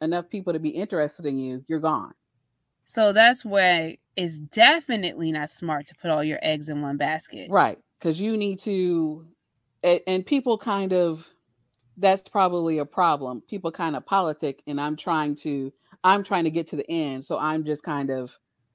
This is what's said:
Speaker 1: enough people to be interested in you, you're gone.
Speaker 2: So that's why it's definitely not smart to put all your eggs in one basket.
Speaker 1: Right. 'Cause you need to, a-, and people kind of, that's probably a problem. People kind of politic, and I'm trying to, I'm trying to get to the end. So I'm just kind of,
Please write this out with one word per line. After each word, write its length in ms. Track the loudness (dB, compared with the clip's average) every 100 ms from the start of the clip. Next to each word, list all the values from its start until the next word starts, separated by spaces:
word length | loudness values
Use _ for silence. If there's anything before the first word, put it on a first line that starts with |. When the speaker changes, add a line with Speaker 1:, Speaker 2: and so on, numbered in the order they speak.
Speaker 1:
enough 280 | -2 -2 -4
people 220 | -6 -4
to 60 | -2
be 100 | -4
interested 560 | -4 -4 -2 -2 -4 -6
in 100 | -4
you, 280 | -4 -8 -6
you're 140 | -2
gone. 340 | 0 -2 -4 -16 _ _ _ _ _ _ -6
Speaker 2:
So 260 | 2 4
that's 320 | 8 6 6
why 540 | 2 4 4 4 0 -8 _
it's 240 | -4 -4 -4
definitely 920 | -4 6 6 6 0 -4 -4 -4 -2
not 180 | -2 -4
smart 360 | -6 -4 -4 -6
to 80 | -8
put 140 | -2
all 120 | 0
your 160 | 0 -2
eggs 280 | -2 -2 -4
in 140 | -4
one 140 | -4 -2
basket. 540 | -2 -4 -8 -14 0
Speaker 1:
Right. 280 | 2 2 0 _ _
'Cause 200 | -2 -2
you 160 | -2 0
need 240 | -2 -4
to, 640 | -4 0 0 0 0 -4 -14 _ _ _ _ _
a-, 260 | 2 2 2
and 160 | -2
people 320 | 0 0 0 -2
kind 360 | -2 -4 0
of, 340 | 0 0 -2 -10 _ _ _ _ _ _ 0
that's 320 | 2 2 0
probably 500 | 0 2 2 0 -2
a 60 |
problem. 580 | -2 0 2 2 -2 -10 -10
People 240 | -8 -8
kind 240 | -6 -4 -6
of 100 | -2
politic, 560 | 0 0 -2 -6 -6 -8
and 140 | -6
I'm 160 | -4 -4
trying 380 | -2 -2 -2 -4
to, 360 | -4 -4 -6 -10 _ 0
I'm 180 | 2 2
trying 220 | 2 0
to 60 | 0
get 180 | -2 -4
to 80 | -6
the 120 | -4
end. 340 | -4 -4 -6
So 140 | -6 -4
I'm 260 | -2 -2
just 180 | -4 -6
kind 280 | -4 -4 -4
of, 200 | -4 -8 -14 _ _ _